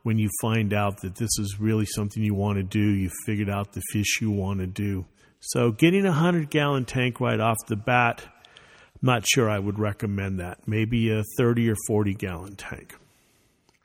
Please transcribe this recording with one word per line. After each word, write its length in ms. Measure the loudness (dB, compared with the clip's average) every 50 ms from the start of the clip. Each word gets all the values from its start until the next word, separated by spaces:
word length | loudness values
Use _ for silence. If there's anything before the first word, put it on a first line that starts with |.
when 160 | -4 0 0 2
you 100 | 0 0 -2 -2
find 320 | -2 0 0 2 2 2
out 280 | 0 0 0 0 -2 -4
that 140 | -8 -10 -6
this 220 | -6 -4 -2 -2 -2
is 220 | -2 -4 -4 -2
really 260 | 0 0 2 2 0
something 360 | -2 -2 -4 -4 -4 -2 -2
you 120 | -2 0 0
want 220 | 0 0 0 0
to 60 | -2
do, 180 | -2 0 0 2
you've 320 | 2 4 2 2 0 -2 -4 -6 -4
figured 260 | -4 -2 -2 -2 -2
out 220 | -2 -4 -6 -6
the 100 | -8 -10 -8 -4
fish 280 | -2 -2 0 0 -2 -2
you 100 | 0 0
want 300 | 0 0 -2 -2 -2 -4
to 60 | -4
do. 400 | -4 -4 -4 -4 -2 -2 -4 -6 -10 _ _ _ _ _ _
So 320 | -12 -4 0 2 2 2
getting 340 | 4 4 4 4 4 4 2
a 60 | 2
hundred 380 | 2 4 4 2 2 2 0 0
gallon 340 | 0 0 0 2 0 0 -2
tank 360 | -2 -2 0 0 0 0 0
right 200 | 0 0 2 2
off 160 | 2 2 0 0 -2 -4
the 80 | -6
bat, 460 | -4 0 2 2 4 4 2 0 -2 -10
I'm 840 | -18 -20 _ -20 _ -20 -20 -20 -20 -20 -20 -20 _ _ 0 2
not 200 | 2 2 4 2
sure 220 | 2 4 4 4 4
I 100 | 2 0
would 200 | 0 -2 -2 0
recommend 600 | -2 -2 -2 -2 -4 -4 -2 -2 -2 -2 -4 -4
that. 280 | -6 -6 -10 -8 _ -2
Maybe 420 | 0 0 0 2 2 2 2 2
a 120 | 2 0 -2 -2 0
thirty 340 | 2 2 4 4 4 2 2
or 60 | 0 0 -2
forty 280 | 0 2 2 2 2 0
gallon 420 | -2 -4 -6 -6 -8 -10 -14 -16
tank. 400 | -16 -14 -12 -12 -14 -14 -18 -20 -20 _ _ _ _ _ _ _ _ _ _ _ _ _ _ _ _